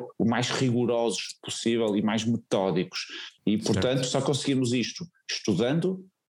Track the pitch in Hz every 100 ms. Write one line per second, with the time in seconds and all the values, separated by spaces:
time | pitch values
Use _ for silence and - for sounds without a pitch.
0 | - - 113 113 123 - 131 120 120 117
1 | 117 95 - - - - 113 117 110 104
2 | 107 110 110 117 - 104 95 90 90 -
3 | - - - - - 107 - 104 123 139
4 | 139 139 139 135 - 131 123 123 107 -
5 | - _ - - - 175 120 160 180 190
6 | - _ _